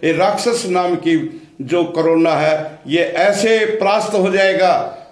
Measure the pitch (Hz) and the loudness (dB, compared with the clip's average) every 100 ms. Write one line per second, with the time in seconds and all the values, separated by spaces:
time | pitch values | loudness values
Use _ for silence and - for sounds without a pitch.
0 | 156 156 196 208 240 233 190 180 180 170 | -2 0 0 0 -2 -2 -2 -2 0 -2
1 | 165 160 - - - - 135 175 170 156 | 0 0 -2 -10 -18 -16 -4 -2 0 0
2 | 160 165 165 147 156 156 - - 135 165 | 0 2 2 2 0 0 -4 -12 -4 -2
3 | 165 - 196 202 220 220 214 214 196 220 | 0 0 0 2 2 2 0 0 0 0
4 | 214 208 190 190 190 185 185 165 - - | 0 0 0 2 2 2 2 2 -2 -10
5 | - | -8